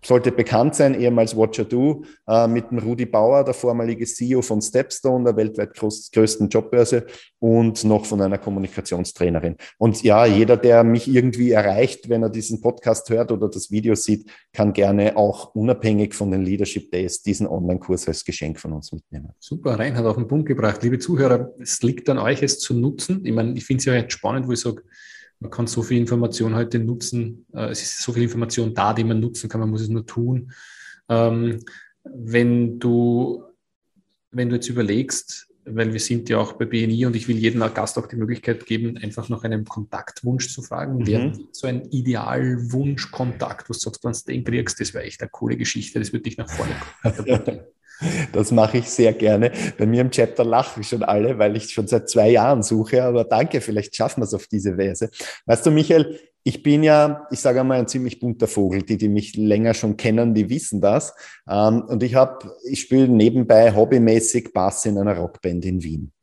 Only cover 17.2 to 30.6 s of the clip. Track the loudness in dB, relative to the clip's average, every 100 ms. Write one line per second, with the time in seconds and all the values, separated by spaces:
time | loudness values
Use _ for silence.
17.2 | -4 -2 -2 -2 -2 -4 -2 -4 -2 -6
18.2 | -6 -8 -8 -8 -8 -10 -10 -16 _ -16
19.2 | -16 -20 -12 -8 -4 -2 -2 -2 0 0
20.2 | -2 -2 -2 0 0 0 -2 -2 -2 0
21.2 | 4 2 0 -12 -8 -2 0 0 -2 0
22.2 | 0 0 -2 -4 -4 -2 -2 -4 -6 -6
23.2 | -2 -2 -2 -4 -4 -2 0 0 -2 -6
24.2 | -4 -4 -4 -4 -4 -8 _ _ -20 -20
25.2 | -20 _ -14 -6 -4 -4 -2 0 0 0
26.2 | -2 -2 -2 -2 -2 -2 -2 -4 -6 -6
27.2 | -6 -10 _ -10 -8 -8 -10 -8 -6 -2
28.2 | -2 -2 -4 -2 -4 0 0 0 0 0
29.2 | -2 -6 -8 -4 -4 -4 -4 -4 -6 -4
30.2 | -2 -2 -6 -18